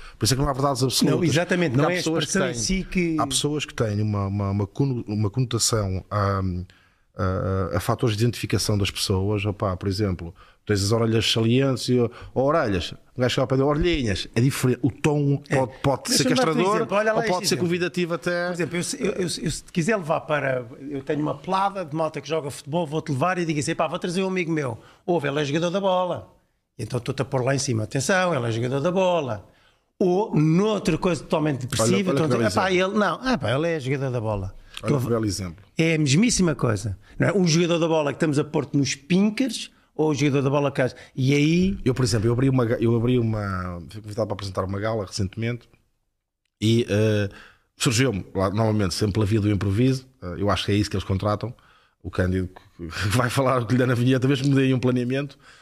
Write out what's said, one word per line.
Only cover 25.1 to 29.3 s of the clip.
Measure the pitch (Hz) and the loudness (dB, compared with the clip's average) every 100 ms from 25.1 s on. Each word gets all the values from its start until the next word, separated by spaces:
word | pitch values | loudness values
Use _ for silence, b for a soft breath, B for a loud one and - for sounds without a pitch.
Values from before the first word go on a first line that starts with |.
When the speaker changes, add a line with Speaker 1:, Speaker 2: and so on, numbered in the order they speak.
| 175 139 | 0 0
Speaker 2:
ele | 143 | -2
é | 139 | 0
jogador | 156 175 | 0 0
da | 196 | 0
bola. | 190 180 180 139 - _ _ _ _ - | 2 2 0 -4 -10 _ _ _ _ -14
E | |
então | 113 123 | -6 -6
estou-te | 127 127 | -4 -6
a | - | -4
pôr | 131 | -2
lá | 123 | 0
em | 139 | 0
cima, | - 110 | 0 -2
"Atenção, | 110 139 131 190 180 | -2 -2 0 2 2
ele | 147 117 | 0 -2
é | |
jogador | 113 123 139 | -2 -2 -2
da | 170 | 0
bola." | 185 185 175 131 | 0 2 0 -2